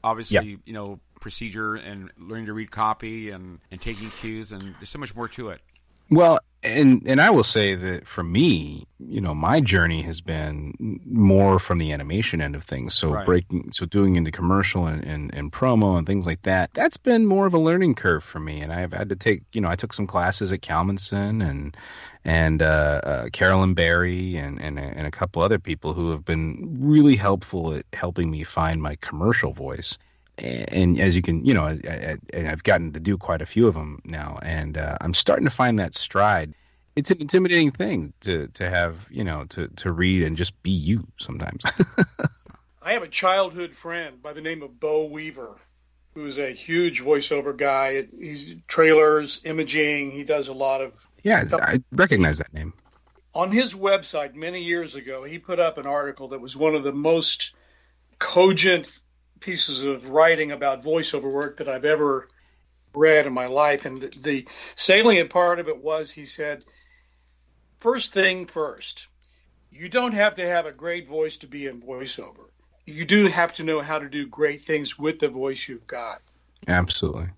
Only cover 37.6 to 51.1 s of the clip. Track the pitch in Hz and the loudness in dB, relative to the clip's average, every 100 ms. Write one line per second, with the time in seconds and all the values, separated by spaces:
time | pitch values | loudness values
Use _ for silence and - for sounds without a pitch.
37.6 | 151 - 202 131 73 - - 85 71 - | 4 2 -4 -2 -6 -10 -4 -4 -4 -6
38.6 | 90 90 87 82 101 131 98 76 73 - | -2 0 0 -4 -12 -6 -4 -4 -8 -8
39.6 | 80 - 92 85 92 95 80 78 87 - | -10 -6 -4 0 2 2 0 -2 -6 -4
40.6 | 90 95 76 113 - _ - 107 - - | -2 -2 0 -2 -4 _ -12 -10 -10 -6
41.6 | - - 185 - 196 - - _ _ - | -8 -2 -2 0 -2 -2 -6 _ _ -20
42.6 | _ _ 175 226 165 - 190 190 185 165 | _ _ -4 -4 -2 -2 2 2 0 -4
43.6 | 175 175 170 170 160 127 123 147 156 165 | -10 -10 -10 -10 -10 -14 -16 -10 -10 -10
44.6 | 139 120 156 156 156 151 156 139 117 101 | -12 _ -2 0 -2 -8 -12 -14 -18 -18
45.6 | _ _ _ _ _ 151 147 135 139 127 | _ _ _ _ _ -14 -10 -6 -6 -6
46.6 | - 165 175 165 135 147 143 143 143 143 | -4 0 0 -2 0 2 2 -2 -2 -2
47.6 | 139 135 135 135 135 - 160 147 147 - | 0 2 0 -2 -6 -12 -14 -12 -14 -18
48.6 | - - 160 156 151 151 143 - 160 160 | -4 4 8 8 8 6 2 -4 -2 -6
49.6 | 147 147 151 147 139 139 143 151 139 131 | -2 0 0 0 -4 -10 -2 -2 -2 -2
50.6 | 135 135 135 _ _ | -2 -2 -4 _ _